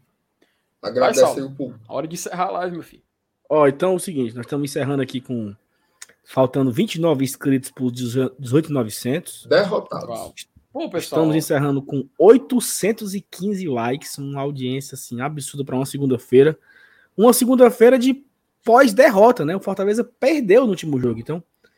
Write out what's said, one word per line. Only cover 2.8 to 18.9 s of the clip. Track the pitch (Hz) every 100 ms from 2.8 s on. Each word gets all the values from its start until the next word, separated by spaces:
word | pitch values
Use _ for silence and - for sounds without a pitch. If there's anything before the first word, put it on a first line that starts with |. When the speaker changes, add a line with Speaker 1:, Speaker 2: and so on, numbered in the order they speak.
Speaker 2:
filho. | 139 _ _ _ _ _ -
Speaker 3:
Ó, | 151 143
então | 139 185
é | 180
o |
seguinte: | - 151 120
nós | 120 117
estamos | 143 143
encerrando | 156 131 143
aqui | 131 131
com, | - 123 107 101 _ _ _ - - _
faltando | _ - 127 139 135
vinte | 117 214 165
e |
nove | 165 139
inscritos | 131 - 143 135 131
por | - 127
dezo-, | 120 123 123 127 -
dezoito | 127 139 156
mil | 143
e |
novecentos. | 110 - 123 147 175 - -
Speaker 1:
Derrotados. | 156 196 202 - - 120
Speaker 2:
Uau. | 113 - - - _ _
Pô, | 262 320
pessoal. | 170 - 156
Speaker 3:
Estamos | 160 156
encerrando | 160 147 143 139
com | 135 139 127 -
oitocentos | 180 247 269 247 - - 185 226 214
e | 196
quinze | - - 190 196 185
likes, | 120 117 143 - -
uma | 139 139
audiência, | 139 143 127 131 135
assim, | 135 - 120
absurda | 135 151 131 143
pra | 139 127
uma | 139
segunda-feira. | 139 139 123 - 123 143 156 _ _ _ _ _ -
Uma | 220
segunda-feira | 240 247 254 247 - 226 262
de | 254 269 _ _ _ _
pós-derrota, | - 233 277